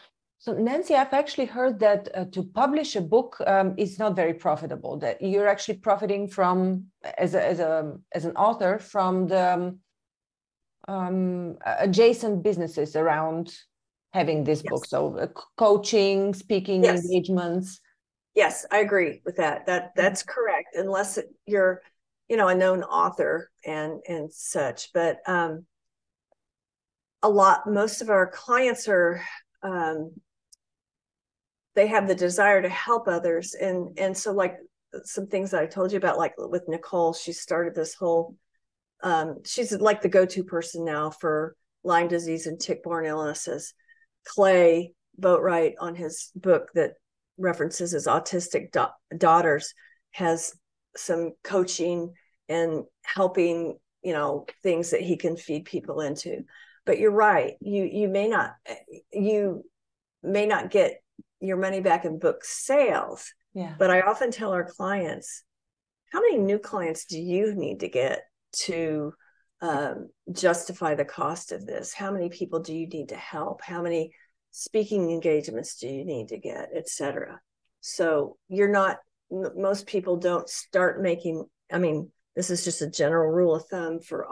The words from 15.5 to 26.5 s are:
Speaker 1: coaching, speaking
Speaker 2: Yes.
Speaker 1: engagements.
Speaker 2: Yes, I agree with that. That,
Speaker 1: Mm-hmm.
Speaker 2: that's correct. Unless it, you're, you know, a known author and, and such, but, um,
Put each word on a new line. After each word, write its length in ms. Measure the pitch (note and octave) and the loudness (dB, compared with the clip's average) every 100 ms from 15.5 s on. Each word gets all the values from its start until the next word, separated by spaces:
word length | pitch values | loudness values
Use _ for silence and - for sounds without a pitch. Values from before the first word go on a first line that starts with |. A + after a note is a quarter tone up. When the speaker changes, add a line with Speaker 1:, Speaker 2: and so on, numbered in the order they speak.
| - | 2
Speaker 1:
coaching, 760 | A3 G3+ G3+ A3 G3 G3 G3 | 4 4 4 2 4 2 0
speaking 500 | F#3+ - G3+ F#3+ F#3+ | -4 -2 -2 0 4
Speaker 2:
Yes. 200 | F#3 F3+ | 4 4
Speaker 1:
engagements. 760 | F3 F3+ F3+ F3+ F3 F3 F#3 - _ _ _ _ _ | 2 0 2 0 0 -2 -4 -10 _ _ _ _ _
Speaker 2:
Yes, 300 | G#3 G3 - - | 2 2 0 0
I 80 | G3+ | 2
agree 420 | G3+ G3+ E3 C#3+ | 4 2 2 -2
with 120 | - F3+ | -6 -2
that. 300 | D#3 D3 - | -2 -2 -2
That, 160 | F3+ | -2
Speaker 1:
Mm-hmm. 180 | F3+ - | 0 2
Speaker 2:
that's 220 | F#3 F#3+ | 2 0
correct. 540 | - - A3+ C3+ - E3 | -6 -4 0 -2 -2 -4
Unless 420 | F#3+ G3 G3+ - | -2 -2 -2 -4
it, 80 | - - - | -8 -16 -2
you're, 360 | G3+ F#3 F#3 - _ _ _ _ | 4 4 2 -8 _ _ _ _
you 80 | A3+ | 2
know, 120 | F#3+ | 4
a 60 | |
known 300 | F3+ F#3 F#3 | 6 4 2
author 680 | - - F#3 F3+ D#3 D#3+ - _ - | 0 0 0 2 0 0 -6 _ -8
and, 340 | D#3 D#3 D#3+ - | -6 -6 -8 -8
and 240 | E3 D#3 | -8 -8
such, 600 | - - E3+ C3+ A#2 - | -10 -6 -4 -4 -4 -4
but, 240 | F3 E3 - - | 0 0 0 -2
um, 400 | F3+ E3 D#3+ - _ _ _ _ _ _ _ _ | 0 0 -4 -12 _ _ _ _ _ _ _ _